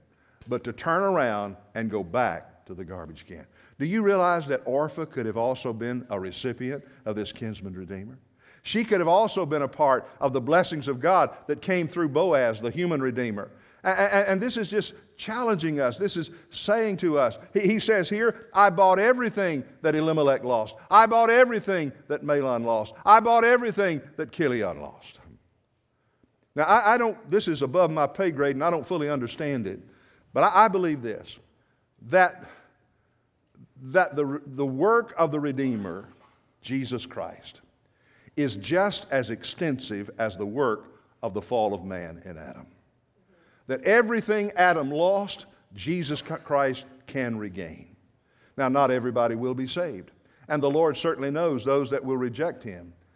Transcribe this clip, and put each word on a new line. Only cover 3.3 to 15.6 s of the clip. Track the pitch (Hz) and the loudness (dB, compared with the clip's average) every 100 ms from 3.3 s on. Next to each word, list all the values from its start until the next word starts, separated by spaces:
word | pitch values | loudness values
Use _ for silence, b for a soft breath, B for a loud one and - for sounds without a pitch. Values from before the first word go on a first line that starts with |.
| 82 - b b b | -20 -20 b b b
Do | 151 | -4
you | 220 | 0
realize | 202 196 175 170 143 | 2 4 2 0 -2
that | 131 - | -4 -2
Orpha | 135 151 151 156 | -2 -2 -6 -10
could | 135 113 | -6 -6
have | 107 | -2
also | 120 127 127 | -2 -4 -6
been | 113 117 123 123 | -6 -6 -6 -6
a | 101 | -8
recipient | 95 - 131 120 127 139 - B 110 | -8 -8 -8 -8 -8 -10 -14 B -8
of | 104 | -6
this | 101 | -8
kinsman | - 113 95 95 | -8 -10 -10 -12
redeemer? | 92 90 98 104 131 _ _ b b | -14 -12 -12 -14 -18 _ _ b b
She | - 220 | -6 -4
could | 226 196 | 0 2
have | 165 | 4
also | 185 220 190 | 4 4 0
been | 156 151 | -2 -2
a | 139 | -2
part | - 147 127 - B | 2 4 4 0 B
of | 139 | -2
the | 131 | -2
blessings | 123 170 180 160 131 | 2 2 2 -2 -6
of | 123 | -2
God | 151 185 139 - - | 2 4 2 -2 -6
that | 147 | -6
came | - 180 165 | -2 -2 -2
through | 175 160 | -2 -2
Boaz, | 139 185 143 120 110 | 2 2 4 2 0
the | 117 | -4
human | 156 180 151 | -4 -2 -2
redeemer. | 131 123 120 101 - - b b | -2 -2 -4 -6 -10 -16 b b
A-, | 190 | -2
a-, | 190 202 202 196 | 2 2 4 2
and | 190 | 0
this | 247 233 | -2 -4
is | 190 | -4
just | 208 - - B - | -4 -4 -8 B -16
challenging | - 226 240 196 | -10 -4 -2 0